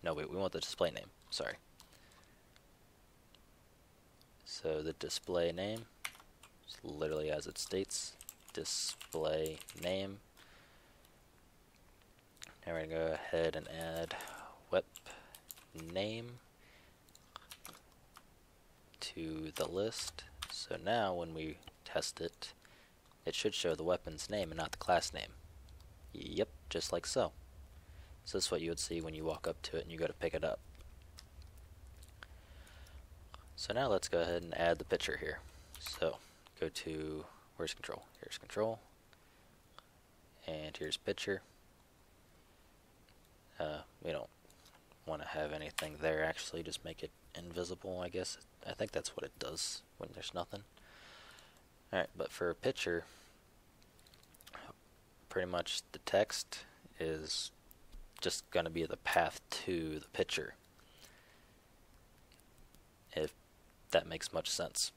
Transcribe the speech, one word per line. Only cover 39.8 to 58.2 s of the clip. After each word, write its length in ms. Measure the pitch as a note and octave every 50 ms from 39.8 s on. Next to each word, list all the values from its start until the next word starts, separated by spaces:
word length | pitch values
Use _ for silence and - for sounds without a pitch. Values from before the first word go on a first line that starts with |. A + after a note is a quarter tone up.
| - - - - - - - - - - - - -
And 300 | - - D#2 D#2 - -
here's 200 | - - - -
picture. 440 | - - - G2+ - - - G2 F#2 - - - - - - - - - - - - - - - - - - - - - - - - - - - - - - - - - - - - - - - - - - - -
Uh, 200 | E2+ D2+ D2+ D2+ - - - - -
we 60 | E2+
don't 180 | D#2 C#2+ A#1+ - - - - - - - - - - - - - - - -
wanna 180 | - D#3+ D3+ D3+
have 260 | D3 - D3+ D#3 D3+
anything 440 | D3+ D#3 D3+ D#3 - - D#3+ D#3 D3+ D3
there 240 | D#3 D#3+ D#3+ D#3 D#3
actually, 380 | D#3+ D#3+ - - - - E3+
just 240 | E3 D#3+ D#3+ - -
make 160 | E2 E2 -
it 100 | - D#2 - - - - -
invisible, 640 | F2+ F2 F2 D#2+ F2 F2+ F2 F#2 F2+ - F#2 F#2 F2+
I 100 | F2+ F2
guess. 280 | F#2 F#2+ F#2 - - - - - - - -
I 60 | - -
think 180 | - - G#2
that's 260 | - D2+ - - -
what 80 | - -
it 60 | - - -
does 420 | - - D#2+ - - - - - - - -
when 120 | - F2 - -
there's 220 | F2 E2 - -
nothing. 260 | F2+ F2 - - G2+ G#2+ - - - - - - - - - - - - - - - - - - - - - - - - -
Alright, 180 | - F#2+ E2+ - -
but 160 | - D#2 -
for 200 | - - - -
a 40 | E2
picture, 500 | - - C3 C3+ - - - F2 E2+ E2 - - - - - - - - - - - - - - - - - - - - - - - - - - - - - - - - - - - - - - - - - - - -
pretty 220 | - - F#2+ F#2 F2+
much 320 | F2+ F2 - - - - - -
the 60 | - -
text 600 | - - - G2 A2 - - - - - - - - - - - - - - -
is 500 | - - D#3+ D#3 D#3 D#3 - - - - - - - - - - - - - - - - - -